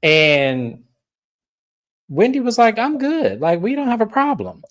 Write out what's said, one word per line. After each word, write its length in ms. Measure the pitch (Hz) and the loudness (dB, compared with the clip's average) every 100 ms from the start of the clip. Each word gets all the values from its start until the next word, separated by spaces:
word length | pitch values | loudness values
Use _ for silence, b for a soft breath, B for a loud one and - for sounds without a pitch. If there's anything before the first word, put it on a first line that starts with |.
And 800 | 165 156 156 147 135 131 123 117 _ _ _ _ _ _ _ _ _ _ _ _ _ | 4 4 4 2 0 -2 -6 -10 _ _ _ _ _ _ _ _ _ _ _ _ _
Wendy 300 | 143 220 269 | 0 0 0
was 160 | 247 233 | -2 2
like, 220 | 233 220 | 2 2
I'm 180 | 254 302 | -2 -2
good. 420 | 269 320 277 101 | -2 0 -2 -2
Like, 200 | 156 170 | -2 0
we 140 | 185 277 | -2 -4
don't 140 | 277 | -2
have 120 | 240 | -2
a 60 | 214 | -2
problem. 560 | 269 277 247 120 85 - | 0 -2 -2 -6 -12 -20